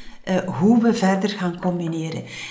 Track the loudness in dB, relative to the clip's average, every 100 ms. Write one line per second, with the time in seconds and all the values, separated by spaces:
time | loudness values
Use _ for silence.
0 | -16 -10 -2 -2 -2 2 4 6 4 4
1 | 4 2 0 -2 -4 -2 -2 -2 -4 -4
2 | -6 -8 -10 -12 -12